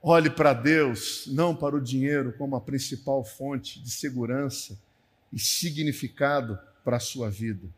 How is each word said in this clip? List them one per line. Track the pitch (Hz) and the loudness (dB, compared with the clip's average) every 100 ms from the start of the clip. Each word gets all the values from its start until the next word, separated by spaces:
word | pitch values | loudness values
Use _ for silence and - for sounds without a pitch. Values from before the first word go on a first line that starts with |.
| 143 | 8
Olhe | 170 156 | 8 6
para | - 151 | 6 4
Deus, | 123 135 160 139 113 - - - | 6 4 4 4 0 -6 -8 -4
não | 131 175 151 | 0 0 0
para | 143 143 | -2 -2
o | |
dinheiro, | 123 131 139 147 127 | -2 0 2 0 -2
como | 110 139 127 | -6 -6 -6
a | |
principal | - 139 - 131 - 135 | -4 -6 -4 -8 -2 -2
fonte | 110 - 135 135 - - | -2 -10 -6 -6 -8 -14
de | 123 | -10
segurança | - 147 127 117 131 139 131 - 98 _ _ _ _ _ | -6 -6 -4 -2 -2 -2 -6 -12 -16 _ _ _ _ _
e | 123 | -4
significado | - - 170 147 151 143 185 - 139 143 120 101 - _ | -2 0 -2 -2 -2 -2 -8 0 2 2 -2 -8 -10 _
para | - 120 | -2 -2
a | |
sua | - 131 113 | -2 -4 -4
vida. | 101 113 101 87 | -4 -4 -4 -10